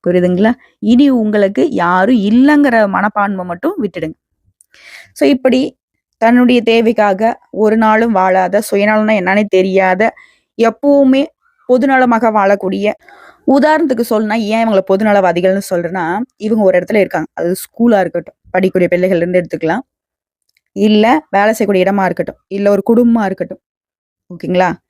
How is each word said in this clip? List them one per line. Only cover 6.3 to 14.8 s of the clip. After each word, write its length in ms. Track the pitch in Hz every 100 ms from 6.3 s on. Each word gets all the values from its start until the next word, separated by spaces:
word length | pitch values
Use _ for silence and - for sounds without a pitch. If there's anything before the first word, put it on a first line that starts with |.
| 247 247 247
தேவைக்காக 680 | 226 226 226 214 208 190 226 - _
ஒரு 260 | 180 214 220
நாளும் 400 | 220 220 233 202
வாழாத, 400 | 185 185 185 196
சுயநலம்னா 540 | 214 202 202 214 214
என்னன்னே 300 | 214 180 196 208
தெரியாத, 540 | 185 190 190 185 185 220 - _ _ _ -
எப்பவுமே 640 | 226 226 285 285 269 262 285 _ _ _ -
பொதுநலமாக 600 | 254 269 262 247 226 226
வாழக்கூடிய, 560 | 214 196 202 185 196 202 - _ - - _ -
உதாரணத்துக்கு 580 | 269 302 311 311 240 240
சொல்லணும்னா, 300 | 214 214 220 208
ஏன் 140 | 220
இவங்களை 180 | 226 196